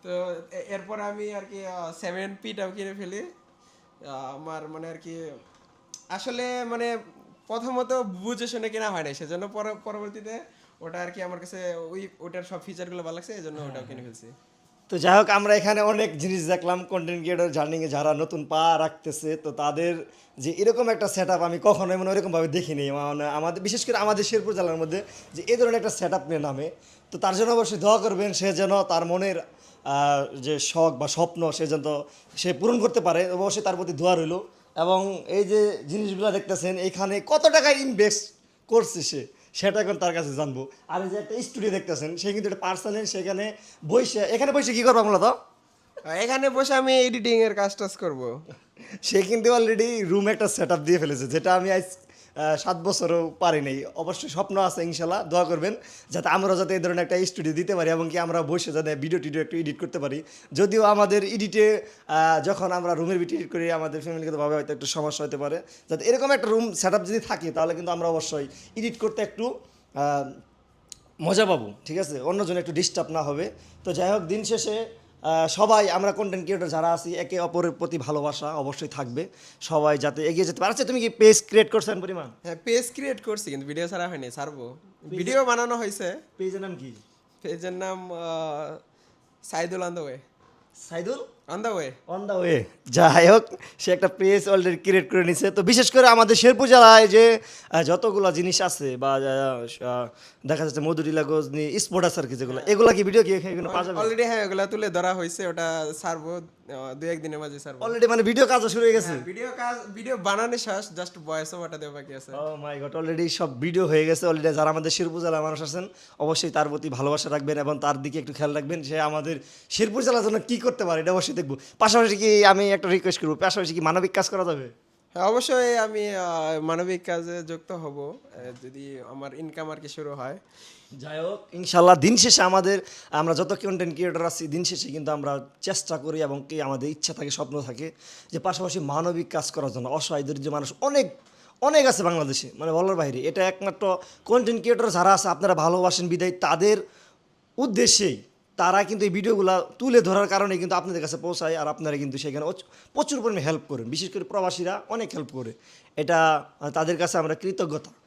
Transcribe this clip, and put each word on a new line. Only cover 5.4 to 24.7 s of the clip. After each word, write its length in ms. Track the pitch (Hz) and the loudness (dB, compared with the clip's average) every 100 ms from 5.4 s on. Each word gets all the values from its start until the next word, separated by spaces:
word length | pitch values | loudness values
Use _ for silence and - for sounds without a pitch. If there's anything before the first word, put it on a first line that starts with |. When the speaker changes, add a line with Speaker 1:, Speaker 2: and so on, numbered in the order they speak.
| _ _ _ _ _ - _ | _ _ _ _ _ -20 _
Speaker 1:
আসলে 560 | 185 262 240 247 247 | -10 -8 -8 -6 -6
মানে 320 | 240 233 233 226 - - - _ _ | -6 -6 -4 -6 -10 -20 -20 _ _
প্রথমত 460 | 226 240 254 254 | -8 -4 -4 -2
বুঝে 540 | 254 220 180 202 240 233 | -2 -4 -8 -8 -6 -6
শুনে 220 | 233 220 | -6 -6
কেনা 220 | 220 214 | -4 -4
হয় 120 | 185 | -4
নাই, 120 | 151 | -6
সেজন্য 340 | 147 156 175 202 | -8 -8 -8 -8
পর-, 260 | 208 214 214 | -8 -8 -8
পরবর্তীতে 560 | 220 208 208 214 214 226 330 _ _ _ | -12 -12 -12 -14 -14 -14 -16 _ _ _
ওটা 220 | 165 180 | -14 -10
আর 80 | 175 | -10
কি 120 | 180 | -10
আমার 160 | 180 175 | -10 -10
কাছে 360 | 175 190 180 | -14 -10 -8
ওই, 340 | 170 165 185 196 _ | -8 -10 -12 -14 _
ওটার 220 | 170 175 | -14 -12
সব 160 | 175 180 185 | -12 -14 -14
ফিচারগুলো 360 | 175 180 175 | -12 -12 -10
ভালো 120 | 165 | -10
লাগছে, 180 | 170 180 | -12 -12
এই 100 | 214 | -14
জন্য 160 | 156 151 | -12 -12
Speaker 2:
হ্যাঁ, 120 | 143 | -12
Speaker 1:
ওটাও 140 | 135 | -12
Speaker 2:
হ্যাঁ। 120 | 127 131 | -14 -16
Speaker 1:
কিনে 60 | |
ফেলছি। 240 | 123 113 113 135 _ _ _ _ _ | -16 -18 -20 -20 _ _ _ _ _
Speaker 2:
তো 100 | 180 | -2
যাই 200 | 165 196 | 6 6
হোক, 120 | 214 | 6
আমরা 260 | 202 208 208 | 2 4 4
এখানে 240 | 185 214 | 4 2
অনেক 380 | 208 214 214 156 | 2 0 -2 -4
জিনিস 280 | 170 185 160 | -4 -4 -2
দেখলাম, 380 | 180 175 180 | -2 0 -4
কনটেন্ট 360 | 180 190 165 175 | -4 -6 -6 -6
ক্রিয়েটর 300 | 160 180 175 | -4 0 0
জার্নিংয়ে 380 | 151 151 165 160 | 0 -2 -2 -4
যারা 260 | 143 151 | -2 0
নতুন 300 | 147 156 165 | 0 -2 -6
পা 340 | 151 156 165 160 | -4 2 4 4
রাখতেছে, 580 | 160 160 - 143 156 156 | 2 -4 -10 -8 -6 -6
তো 140 | 156 | -6
তাদের 560 | 117 147 147 170 170 - - _ - | -4 -4 0 -2 -2 -8 -20 _ -10
যে 120 | 131 | -8
এরকম 380 | 165 208 226 233 | 0 2 2 0
একটা 200 | 226 208 | 0 -2
সেট 220 | - 180 | -2 0
আপ 100 | 180 | 0
আমি 180 | 170 170 | 0 2
কখনোই 340 | 208 180 185 185 | 4 4 2 -2
মানে 140 | 185 | 0
ওরকমভাবে 380 | 190 190 165 165 | -2 0 0 0
দেখিনি। 420 | 156 175 147 143 | -2 -4 -4 -4
মানে 340 | 143 143 147 | -4 -4 -4
আমাদের, 380 | 147 147 165 175 | -4 -2 -4 -4
বিশেষ 240 | 190 226 - | -4 -4 -2
করে 100 | 233 | 0
আমাদের 280 | 208 208 | 2 0
শেরপুর 300 | 202 220 196 | 0 -2 -2
জেলার 220 | 196 180 | -2 -2